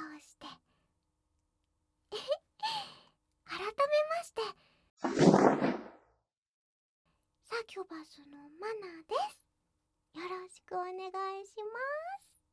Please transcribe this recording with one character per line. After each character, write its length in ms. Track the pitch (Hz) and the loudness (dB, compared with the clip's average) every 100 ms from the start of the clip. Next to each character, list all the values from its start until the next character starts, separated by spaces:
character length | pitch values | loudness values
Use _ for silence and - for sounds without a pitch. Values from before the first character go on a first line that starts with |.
| 311 302 | -12 -14
し 180 | - - | -20 -20
て。 80 | 302 - _ _ _ _ _ _ _ _ _ _ _ _ _ _ - | -18 -20 _ _ _ _ _ _ _ _ _ _ _ _ _ _ -12
<laughs> 320 | 415 523 605 _ - 880 880 - - - _ _ _ - | -8 -4 -4 _ -8 -4 -4 -8 -16 -20 _ _ _ -10
改 120 | 349 | -6
め 60 | 403 440 571 605 605 | -4 2 4 4 2
ま 140 | 679 | -2
し 100 | - | -4
て。 80 | - 415 - _ _ _ - - - - - - - - - - - _ _ _ _ _ _ _ _ _ _ _ _ _ _ - | -6 -6 -8 _ _ _ -6 0 8 10 10 8 6 0 -2 -8 -20 _ _ _ _ _ _ _ _ _ _ _ _ _ _ -8
サ 180 | 466 453 | -6 -6
キ 140 | 392 | -10
ュ 60 | 370 | -10
バ 180 | 320 | -12
ス 220 | 311 294 285 | -16 -20 -20
の 240 | 285 294 320 | -20 -20 -10
マ 140 | 427 | -8
ナ 300 | 440 381 330 | -6 -8 -12
で 120 | - 508 831 | -4 -2 -2
す。 160 | - _ _ _ _ _ _ _ 311 | -6 _ _ _ _ _ _ _ -10
よ 80 | 359 | -8
ろ 220 | 370 370 | -8 -10
し 120 | - | -18
く 120 | - 370 | -8 -6
お 80 | |
願 580 | 359 370 381 381 381 392 | -6 -6 -6 -6 -6 -6
い 60 | 403 | -10
し 160 | 440 | -10
ま 160 | 427 466 539 605 679 807 | -8 -6 -4 -4 -6 -12
す。 240 | - _ _ | -14 _ _